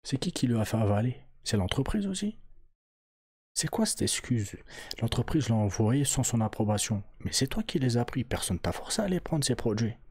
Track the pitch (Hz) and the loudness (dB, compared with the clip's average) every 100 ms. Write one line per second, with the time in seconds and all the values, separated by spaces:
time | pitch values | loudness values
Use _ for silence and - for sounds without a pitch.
0 | - 131 180 - 127 113 104 110 107 104 | -4 -2 -2 0 2 2 2 2 4 4
1 | 120 127 - - - 107 92 - 131 220 | 0 -4 -14 -10 -2 0 2 0 0 0
2 | 196 185 208 - - - - _ _ _ | -2 -2 -4 -6 -18 -20 -20 _ _ _
3 | _ _ _ _ _ - - - 220 - | _ _ _ _ _ -4 -2 0 0 0
4 | 202 - - 120 101 - - - - - | 0 -2 0 0 0 -8 -16 -16 -12 -4
5 | 120 - - 160 120 113 104 - 110 135 | 0 0 0 0 2 2 2 2 2 4
6 | 139 - 123 117 110 - 107 104 - 104 | 2 2 2 2 0 0 0 2 0 -2
7 | - - 95 - 135 - - 170 131 117 | -4 -10 -4 0 0 0 0 0 2 2
8 | 120 139 - - - 90 - - - - | 0 -2 -2 -4 -2 -2 -2 -4 -4 -2
9 | 202 180 - 156 - 123 117 110 113 - | 0 -2 0 -2 0 0 0 0 0 -2
10 | - | -16